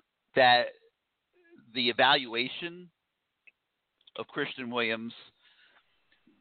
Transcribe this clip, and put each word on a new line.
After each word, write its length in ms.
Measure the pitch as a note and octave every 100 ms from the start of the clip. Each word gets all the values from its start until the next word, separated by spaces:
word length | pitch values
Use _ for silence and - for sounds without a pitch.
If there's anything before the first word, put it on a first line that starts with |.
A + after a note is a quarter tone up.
| _ _ _ -
that 320 | B2+ B2 A#2+ - _ _ _ _ _ F4+ E4+ E4+ A#2+ A#2
the 140 | A#2+
evaluation 1000 | A2+ C3 D3 B2 A#2 B2+ - F3 F3 F3+ _ _ _ _ _ _ _ _ _ _ _ _ -
of 100 | A2+
Christian 440 | - C#3 - B2
Williams, 420 | A#2+ A2+ A2+ A#2 - - _ _ _ _ _ _ _ _ _ _ _